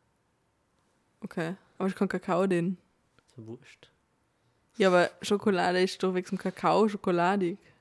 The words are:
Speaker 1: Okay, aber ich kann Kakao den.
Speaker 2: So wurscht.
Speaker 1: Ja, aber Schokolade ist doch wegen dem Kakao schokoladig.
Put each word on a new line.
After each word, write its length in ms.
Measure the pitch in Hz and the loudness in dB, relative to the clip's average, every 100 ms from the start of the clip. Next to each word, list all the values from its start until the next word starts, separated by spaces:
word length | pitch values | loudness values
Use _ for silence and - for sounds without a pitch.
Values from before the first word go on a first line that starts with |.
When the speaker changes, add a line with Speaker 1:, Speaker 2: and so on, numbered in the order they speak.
| _ _ _ _ _ _ _ _ _ _ _ _ | _ _ _ _ _ _ _ _ _ _ _ _
Speaker 1:
Okay, 360 | 202 - 165 190 _ _ | -12 -6 -6 -8 _ _
aber 120 | 190 | -6
ich 60 | 185 | -2
kann 120 | 190 | -2
Kakao 400 | 185 - 175 196 | -4 -2 0 2
den. 300 | 175 170 185 _ _ _ _ _ - | 0 0 -4 _ _ _ _ _ -20
Speaker 2:
So 100 | 110 | -18
wurscht. 440 | 117 - - - _ _ _ _ _ _ _ _ - | -18 -20 -20 -20 _ _ _ _ _ _ _ _ 0
Speaker 1:
Ja, 100 | 190 | 4
aber 220 | 180 175 - | 4 2 -2
Schokolade 600 | - 202 214 185 180 180 | -4 -2 0 2 2 2
ist 200 | 190 - | 0 0
doch 120 | 185 185 | -2 -2
wegen 120 | 180 | -4
dem 80 | 190 | -6
Kakao 500 | 190 - 175 170 214 | -6 -2 0 4 2
schokoladig. 680 | 202 - 175 175 208 180 202 _ _ | 0 -2 0 2 0 -2 -4 _ _